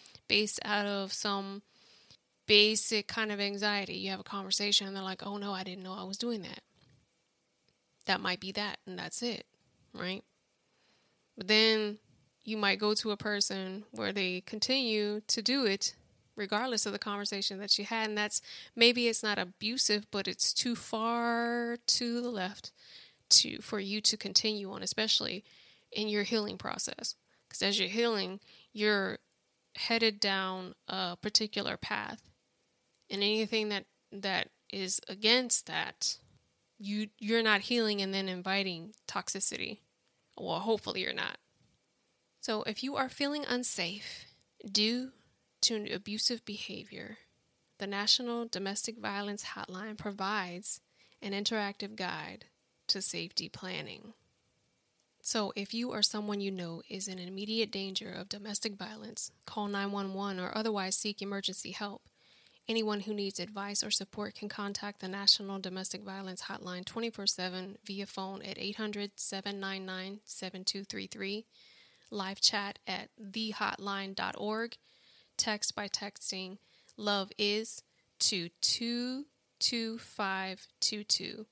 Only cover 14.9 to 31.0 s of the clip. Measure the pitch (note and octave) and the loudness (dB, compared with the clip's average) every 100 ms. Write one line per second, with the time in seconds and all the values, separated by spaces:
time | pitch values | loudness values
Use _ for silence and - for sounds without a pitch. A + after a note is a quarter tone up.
14.9 | G#3+ G#3 G#3+ - - G3+ C#4 A3+ G3 - | 2 2 0 0 0 2 4 4 2 0
15.9 | - _ _ _ - G3 G#3 B3+ A3 G#3 | -4 _ _ _ -6 0 0 2 0 0
16.9 | G3+ G#3+ G3+ G3+ G3 G3 F#3+ G3+ - G#3 | -2 -4 -4 -4 -2 -2 -2 0 2 2
17.9 | A3+ A3 G#3 G#3 - - - - - A#3 | 0 0 0 0 0 -4 -16 -2 8 10
18.9 | B3 A#3 A3 G#3+ G3+ F3+ - G#3+ G3+ - | 10 4 4 2 2 0 -4 -2 2 4
19.9 | G#3 G#3 G3+ F#3+ - - - B3 A#3 - | 2 0 -2 0 2 4 4 2 0 -2
20.9 | A3 A3+ A#3 A#3 A#3 A#3 A#3+ A#3 A#3+ - | -2 2 2 2 2 2 0 -2 -2 2
21.9 | - A#3+ A#3+ A#3+ G#3+ F#3 G#3 - - - | 4 4 0 0 -2 -4 -6 -14 -16 -20
22.9 | - - _ - - - - - G#3 G3 | -20 -20 _ 8 8 8 0 -4 -4 -2
23.9 | G#3+ - G#3+ G3+ F#3 A3 G#3+ G3 G3 F#3+ | 2 2 2 2 2 4 0 -4 -6 -4
24.9 | - G#3+ - - F3+ - - - - - | 0 2 2 2 -4 -8 -20 -20 -20 -8
25.9 | - G#3+ G#3 G3+ A3+ G#3 F#3 - - - | -4 0 0 2 0 -2 -4 -6 -4 -4
26.9 | - - - _ _ - - G3 G3+ F3+ | -4 -6 -8 _ _ -10 0 2 2 0
27.9 | G#3+ A#3 G#3 F#3 F#3+ - - - G#3+ G#3+ | 2 2 2 -2 -6 -14 -20 -10 0 4
28.9 | G3+ F#3+ F#3 _ _ _ _ _ - - | 4 2 -4 _ _ _ _ _ -6 0
29.9 | A3+ A3+ G3+ G3 G3 F#3+ F#3 F#3 - - | 4 4 4 2 2 0 -2 -8 -10 -6
30.9 | F#3+ | -2